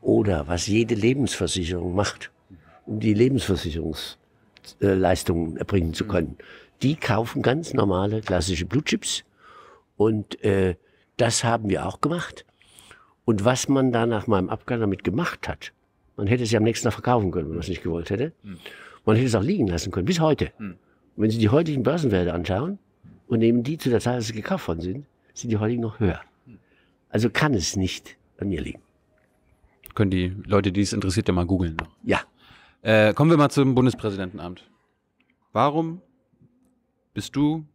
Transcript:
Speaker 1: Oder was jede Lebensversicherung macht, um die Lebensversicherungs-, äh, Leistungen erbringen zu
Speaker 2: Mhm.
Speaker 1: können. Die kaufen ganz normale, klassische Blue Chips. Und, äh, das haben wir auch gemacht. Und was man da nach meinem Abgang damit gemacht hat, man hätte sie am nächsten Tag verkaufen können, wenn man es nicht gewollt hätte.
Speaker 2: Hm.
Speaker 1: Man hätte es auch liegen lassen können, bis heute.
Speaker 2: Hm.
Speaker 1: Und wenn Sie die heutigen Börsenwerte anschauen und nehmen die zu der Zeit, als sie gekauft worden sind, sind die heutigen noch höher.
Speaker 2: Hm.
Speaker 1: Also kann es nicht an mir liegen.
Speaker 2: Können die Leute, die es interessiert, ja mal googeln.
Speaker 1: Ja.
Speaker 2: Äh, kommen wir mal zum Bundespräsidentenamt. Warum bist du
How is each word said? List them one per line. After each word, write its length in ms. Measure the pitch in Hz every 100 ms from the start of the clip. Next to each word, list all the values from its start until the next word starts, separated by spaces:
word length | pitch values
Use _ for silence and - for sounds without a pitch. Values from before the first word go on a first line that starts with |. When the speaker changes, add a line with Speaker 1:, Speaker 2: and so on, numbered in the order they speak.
Speaker 1:
Oder 480 | - 110 107 85 71
was 180 | 87 90
jede 280 | 104 113
Lebensversicherung 1000 | 113 110 131 117 - 90 95 85 90 87
macht, 380 | 90 104 - - _ _ 92 _ - -
um 120 | 107
die 160 | 110
Lebensversicherungs-, 1000 | 104 123 135 - 90 87 80 80 80 - - _ _ _ - - -
äh, 140 | 101
Leistungen 640 | 95 90 90 - 85 82 -
erbringen 380 | - 101 82
zu 100 | 80
Speaker 2:
Mhm. 40 | 104
Speaker 1:
können. 280 | 90 78 - - - - _
Die 140 | 131 156
kaufen 460 | - 101 117 143
ganz 300 | 113 143 170
normale, 480 | - 101 90 101 110
klassische 460 | - 90 87 82 87
Blue 180 | 120
Chips. 400 | - 214 - - - _ - - - - _ _
Und, 460 | 107 110 101 -
äh, 320 | 104 98 95 87 _ _ _ -
das 260 | 117 110
haben 240 | 117 117 107
wir 180 | 87 87
auch 140 | -
gemacht. 440 | 147 170 156 - - _ _ - - - _ _
Und 200 | - 107
was 240 | 104 127 -
man 240 | 139 131
da 140 | 120 117
nach 200 | 110 98
meinem 220 | 101 90
Abgang 320 | 110 - 120
damit 240 | 110 95
gemacht 440 | - 107 170 - -
hat, 240 | - - _ _ _ _ -
man 100 | 101
hätte 200 | 123 117
sie 100 | 110
am 80 |
nächsten 200 | 110 113
Tag 100 | -
verkaufen 360 | - - 123 98
können, 160 | 87 76
wenn 80 |
man 80 | 82
es 60 | 85
nicht 140 | 85
gewollt 280 | 90 82 85
hätte. 220 | 101 151 -
Speaker 2:
Hm. 160 | 104 90 - - - -
Speaker 1:
Man 120 | - 110
hätte 100 | 131
es 80 |
auch 80 | 110
liegen 240 | 110 202 107
lassen 240 | 87 98
können, 160 | 92 87
bis 140 | 180
heute. 320 | 160 147 - _
Speaker 2:
Hm. 220 | 101 85 _ _ _ -
Speaker 1:
Und 60 |
wenn 80 | 110
Sie 80 | 113
die 100 | 107
heutigen 340 | 143 165 143
Börsenwerte 500 | 117 170 143 95 87
anschauen 460 | 85 85 95 156 196 _ _ - - _
und 100 | 117
nehmen 240 | 113 120
die 160 | 120 160
zu 100 | 135
der 120 | 117
Zeit, 140 | 120
als 120 | 123 110
sie 60 |
gekauft 360 | 110 - 190 -
worden 120 | 82
sind, 260 | 87 113 143 _ _
sind 160 | - 120
die 60 | 104
heutigen 240 | 107 120
noch 200 | 113 -
höher. 200 | 104 - - _
Speaker 2:
Hm. 140 | - 107 _ _ _ _ _
Speaker 1:
Also 220 | 104 117
kann 240 | - 151
es 220 | 117 78 -
nicht 400 | 92 - - - _ -
an 100 | 98
mir 120 | 90
liegen. 220 | - - _ _ _ _ _ _ _ _ _ _ -
Speaker 2:
Können 160 | - 104
die 240 | 92 90 98 -
Leute, 260 | 101 98
die 80 | 92
es 120 | 101
interessiert, 360 | 104 95 90 104
ja 60 |
mal 120 | 90 85
googeln. 300 | 95 87 80 82 _
Speaker 1:
Ja. 180 | - 92 - _ - - - _
Speaker 2:
Äh, 300 | - 110 107
kommen 160 | 101 151
wir 60 | 165
mal 140 | 143
zum 240 | - 135
Bundespräsidentenamt. 960 | 127 127 117 110 98 95 71 85 90 _ _ _ _ _ _ _ _ _
Warum 480 | 107 135 151 165 175 _ _ _ _ _ _ _ _ _ _ _
bist 220 | - - 135
du 300 | 147 160 151